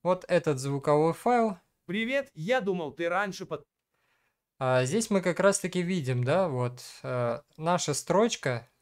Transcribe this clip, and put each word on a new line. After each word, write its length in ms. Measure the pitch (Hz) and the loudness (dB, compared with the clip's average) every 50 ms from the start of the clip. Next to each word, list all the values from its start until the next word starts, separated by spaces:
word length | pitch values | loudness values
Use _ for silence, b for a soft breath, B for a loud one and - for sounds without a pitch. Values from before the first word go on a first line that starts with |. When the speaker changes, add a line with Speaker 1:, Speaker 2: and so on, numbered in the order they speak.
| - | 2
Speaker 1:
Вот 220 | 175 180 180 - | 0 0 0 0
этот 320 | - 170 170 165 160 147 127 | 0 0 2 2 2 -2 0
звуковой 540 | 131 139 139 139 - 151 147 151 156 165 160 | -2 -4 -4 -2 2 2 4 4 4 2 0
файл. 440 | - - 240 247 240 226 214 190 - _ _ _ _ _ | 0 2 2 4 4 2 0 -2 -6 _ _ _ _ _
Speaker 2:
Привет, 440 | - 175 214 226 240 269 277 269 - _ | -6 -4 -2 -2 0 -2 -2 -4 -4 _
я 260 | 156 156 196 254 262 | -8 -2 0 0 0
думал, 300 | 196 202 185 180 160 143 | 2 0 -2 -2 -4 -6
ты 160 | - - 170 170 | -6 -4 -4 -2
раньше 360 | 175 185 208 202 180 - 185 | 0 -2 -2 -2 -6 -10 -10
под- 200 | - 160 143 - _ _ _ _ _ _ _ _ _ _ _ _ _ _ _ _ _ _ _ | -10 -10 -10 -12 _ _ _ _ _ _ _ _ _ _ _ _ _ _ _ _ _ _ _
Speaker 1:
А, 260 | 131 131 127 127 127 | 0 2 4 4 2
здесь 240 | 127 160 226 226 - | 2 0 -2 0 2
мы 120 | 208 190 | 0 2
как 180 | 175 180 160 - | 2 0 0 4
раз-таки 420 | 180 202 190 - - 185 - 180 | 4 4 4 2 -4 -4 -2 -2
видим, 420 | 175 175 190 180 135 127 127 123 123 | -2 0 -2 -2 0 0 -2 0 0
да, 240 | 127 151 185 190 | 2 2 2 0
вот, 340 | 165 131 123 123 120 123 123 - - - - - | 0 0 -2 -2 -4 -4 -10 -18 -18 -18 -14 -8
э, 380 | 131 127 123 120 117 117 - _ _ _ | -6 -4 -2 -2 -2 -2 -4 _ _ _
наша 360 | - 156 170 180 170 - - 139 | -6 -2 0 0 0 0 -2 -4
строчка, 720 | - - - 170 190 226 233 - - - 139 123 117 - _ _ _ | -4 0 2 4 4 4 2 0 -2 -2 -4 -4 -4 -8 _ _ _